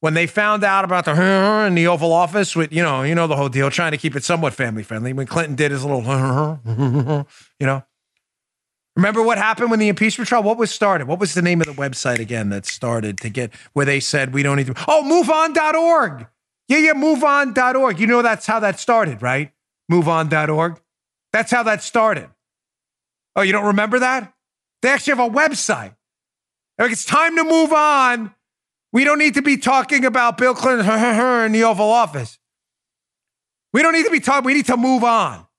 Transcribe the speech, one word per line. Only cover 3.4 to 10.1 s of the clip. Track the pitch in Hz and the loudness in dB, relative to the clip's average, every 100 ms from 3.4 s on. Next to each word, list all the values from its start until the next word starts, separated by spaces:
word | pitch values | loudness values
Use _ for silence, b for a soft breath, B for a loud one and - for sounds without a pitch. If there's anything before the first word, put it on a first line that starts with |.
| 139 | -2
deal, | 127 139 | 0 -2
trying | 139 170 | 0 -4
to | 151 | -2
keep | 160 135 | -4 -6
it | |
somewhat | - 175 156 | -4 -2 -2
family | 107 127 110 | -4 -6 -6
friendly. | 104 110 120 | -8 -8 -6
When | 131 131 | -6 -4
Clinton | 170 160 | -4 -4
did | 131 147 | -2 -2
his | 139 | -2
little, | 139 135 | -4 -4
<laughs> | 113 135 131 131 151 156 117 113 135 135 127 143 143 b b _ | -2 -2 0 0 -2 -4 -6 -2 0 0 -2 -4 -6 b b _
you | 135 | -4
know. | 135 - _ _ _ _ _ _ _ _ _ _ | -4 -8 _ _ _ _ _ _ _ _ _ _
Remember | - 190 220 | -2 0 2
what | 226 220 | 0 2
happened | 214 226 240 | 0 -2 0
when | 226 | 0
the | 214 | 0
impeachment | 196 220 | 0 -2